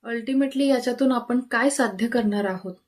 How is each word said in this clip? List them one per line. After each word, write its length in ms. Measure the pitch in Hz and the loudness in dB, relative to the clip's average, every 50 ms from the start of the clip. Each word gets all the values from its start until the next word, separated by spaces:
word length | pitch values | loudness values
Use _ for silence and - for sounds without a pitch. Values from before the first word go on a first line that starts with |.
| _ | _
अल्टिमेटली 640 | 220 233 233 220 233 269 269 277 269 269 269 277 277 | -6 -8 -6 -4 -2 0 0 0 0 0 0 2 2
याच्यातून 440 | 269 247 240 254 240 240 269 262 | 2 2 0 -2 0 2 2 2
आपण 280 | 262 240 240 - 240 247 | 2 0 0 0 -2 -2
काय 300 | 247 - - 233 240 285 | -2 0 -2 2 2 2
साध्य 380 | 277 - 254 220 196 190 214 233 | 2 2 0 0 0 -2 -4 0
करणार 380 | 233 247 226 208 202 208 202 | 0 0 0 0 0 0 -2
आहोत? 300 | 196 185 185 - 190 185 _ _ | -2 -4 -6 -8 -12 -14 _ _